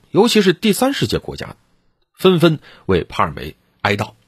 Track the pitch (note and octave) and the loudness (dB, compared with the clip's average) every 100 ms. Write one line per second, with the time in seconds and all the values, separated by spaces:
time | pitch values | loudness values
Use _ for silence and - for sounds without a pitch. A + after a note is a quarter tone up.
0 | _ D#3 A#3 A3 G3 F#3 A3 F#3 C4 C#4 | _ 0 2 2 2 0 0 0 -2 -2
1 | A2 D#2 - C#2 - - _ _ _ _ | -4 -4 -6 -12 -14 -18 _ _ _ _
2 | _ _ F#3 F3+ E3 D3+ - - - F2+ | _ _ 2 4 2 0 -6 -10 -2 -2
3 | - - F#2 C#2 D2+ - _ _ - G#2 | -2 -2 -4 -4 -14 -16 _ _ -4 -2
4 | A2 - | -6 -12